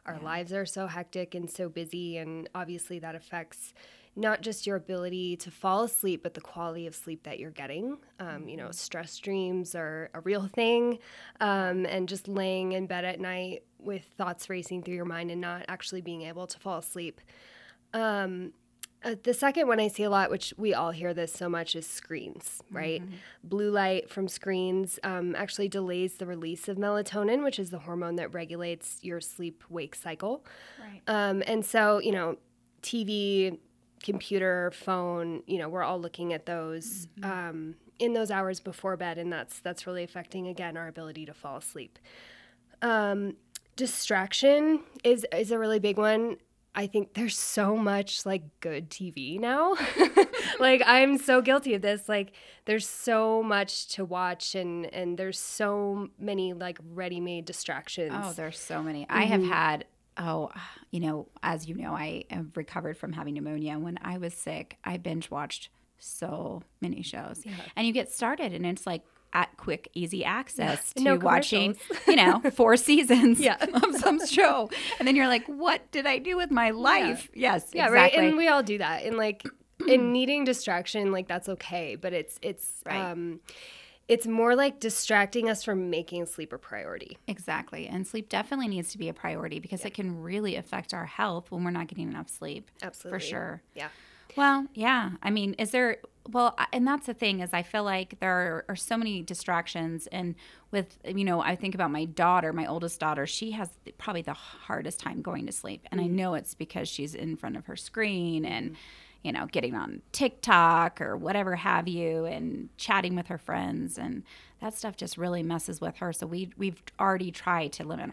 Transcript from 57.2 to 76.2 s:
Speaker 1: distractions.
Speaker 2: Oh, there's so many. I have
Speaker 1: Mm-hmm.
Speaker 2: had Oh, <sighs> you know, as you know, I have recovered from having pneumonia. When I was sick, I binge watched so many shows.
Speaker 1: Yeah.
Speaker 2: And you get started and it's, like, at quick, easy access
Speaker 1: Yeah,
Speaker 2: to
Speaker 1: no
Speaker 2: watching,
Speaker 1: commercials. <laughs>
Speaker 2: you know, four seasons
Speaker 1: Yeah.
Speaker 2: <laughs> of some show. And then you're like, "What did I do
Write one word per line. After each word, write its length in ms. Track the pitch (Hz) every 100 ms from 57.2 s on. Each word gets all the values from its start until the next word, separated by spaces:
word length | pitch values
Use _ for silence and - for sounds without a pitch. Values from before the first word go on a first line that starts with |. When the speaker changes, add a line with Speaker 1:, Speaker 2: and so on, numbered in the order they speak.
| 175 175
Speaker 1:
distractions. 680 | 165 165 - 139 147 - 160
Speaker 2:
Oh, 180 | 139 196
there's 260 | 160 160 156
so 240 | - 160
many. 240 | 160 151 143
I 160 | 165
have 160 | 214 208
Speaker 1:
Mm-hmm. 100 | 180
Speaker 2:
had 340 | 170 160 151 - _ _ -
Oh, 340 | 170 160 151 - -
<sighs> 200 | - -
you 100 | 175
know, 280 | 160 156 - -
as 260 | - 156 160
you 60 |
know, 180 | 170 160
I 320 | 160 156 165 -
have 260 | 175 156 165
recovered 400 | 156 175 160 160
from 160 | -
having 220 | 160 147
pneumonia. 440 | 147 147 151 151 151
When 200 | 170 175
I 160 | - 180
was 160 | 170
sick, 440 | - - 156 - -
I 120 | - 175
binge 340 | 175 165 156
watched 380 | 143 143 - - _ _ _
so 640 | - - 165 151 - - - _
many 220 | 175 -
shows. 400 | - - - -
Speaker 1:
Yeah. 80 | 214 185 - -
Speaker 2:
And 100 | 233
you 60 |
get 180 | 233 190
started 420 | - 233 302 262
and 120 | 175 175
it's, 200 | 190 -
like, 160 | 165 - _ _
at 240 | - - -
quick, 320 | - 156 -
easy 300 | - 170 185
access 680 | - 214 269 - 156 151 - -
Speaker 1:
Yeah, 60 |
Speaker 2:
to 40 | 269
Speaker 1:
no 140 | 269
Speaker 2:
watching, 500 | 175 196 294 208 202
Speaker 1:
commercials. 260 | 208 - 330
<laughs> 40 | -
Speaker 2:
you 80 | 330
know, 240 | 180 208 269
four 240 | 262 226 247
seasons 640 | - 294 262 262 240 233
Speaker 1:
Yeah. 260 | 262 196 311
Speaker 2:
<laughs> 60 |
of 200 | 247 403 269
some 300 | 381 311 320
show. 420 | - 349 277 220 - - -
And 80 | 262
then 80 |
you're 140 | 269 262
like, 180 | 240 240
"What 420 | 285 349 - -
did 120 | 302
I 140 | 285
do 180 | 262